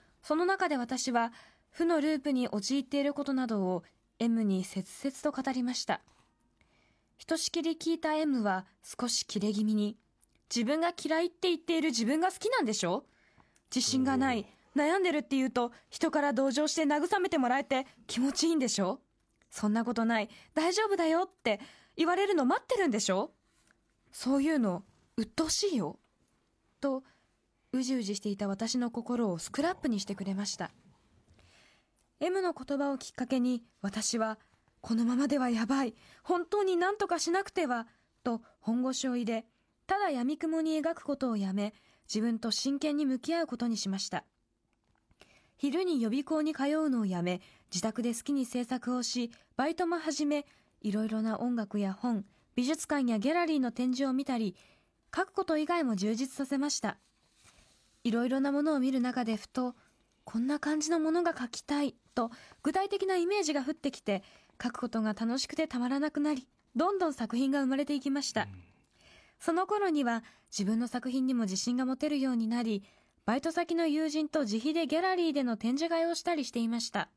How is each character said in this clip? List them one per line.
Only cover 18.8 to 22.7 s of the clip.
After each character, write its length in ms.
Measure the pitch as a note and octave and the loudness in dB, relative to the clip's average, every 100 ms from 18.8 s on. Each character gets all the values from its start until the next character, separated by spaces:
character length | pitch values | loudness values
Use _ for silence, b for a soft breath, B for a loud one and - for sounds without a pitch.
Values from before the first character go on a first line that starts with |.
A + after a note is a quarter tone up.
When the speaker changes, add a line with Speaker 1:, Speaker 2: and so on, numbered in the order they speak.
Speaker 1:
ょ？ 180 | F#3 C4 _ _ _ _ _ | 0 -2 _ _ _ _ _
そ 200 | - G#3 | -4 0
ん 40 | |
な 120 | A3 | 2
こ 100 | A#3 | 0
と 100 | A#3 | 0
な 160 | A3+ A3+ | 2 0
い、 80 | G#3+ B B | -2 B B
大 200 | - E4 | 0 2
丈 140 | F#4 A4 | 2 2
夫 100 | F#4+ | 2
だ 100 | D#4+ | 4
よ 160 | E4 | 2
っ 80 | F#4+ _ | 0 _
て 180 | A#3 G3+ B B B - | -2 -2 B B B 0
言 120 | E4 | 2
わ 80 | F4+ | 2
れ 100 | G4+ | 4
る 80 | |
の 100 | E4+ | 4
待 160 | B3+ A4 | 4 2
っ 60 | |
て 100 | - | 0